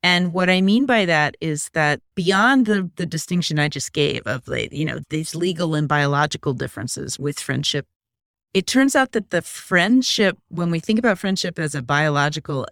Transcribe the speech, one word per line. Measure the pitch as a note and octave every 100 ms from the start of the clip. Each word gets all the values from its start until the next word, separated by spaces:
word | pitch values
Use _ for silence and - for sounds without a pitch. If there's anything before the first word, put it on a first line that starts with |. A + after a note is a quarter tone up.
And | F3+ F3 F3+
what | E3+ F3+
I | F#3
mean | F#3+ A3 C4+
by | A#3 F3+
that | D#3+ D3 -
is | D#3+ D3+ -
that | E3 D3+ D3 _
beyond | - F3+ G3 A#3 C4+ G#3+
the, | G#3 F3+ -
the | E3+
distinction | D#3+ - F3 D#3+ D3+
I | D3
just | C#3+ -
gave | - C#3+ A#2+ -
of, | B2+ -
like, | - -
you | -
know, | D#3 B2 C#3+
these | D#3 D#3+
legal | E3 F3 E3 E3+
and | D#3 D3
biological | D3 C#3+ C#3+ D3+ - -
differences | C3 C3 - B2+ - C#3 -
with | C#3 C#3+
friendship | - C3+ C#3+ C#3+ - _ _ _ _ _ _
it | F#3+ -
turns | C4 C4+
out | C4+ C4
that | A3+ G3
the | F3
friendship, | - - - F3+ F#3 B3+ B3+ - G3+ F#3+ _
when | E3 F3
we | E3
think | - A3
about | A#3+ F#3+
friendship | G3 F#3+ F#3 E3+
as | D#3
a | D3
biological | B2 C#3+ D#3 C#3+ C#3+ D3 - C#3 -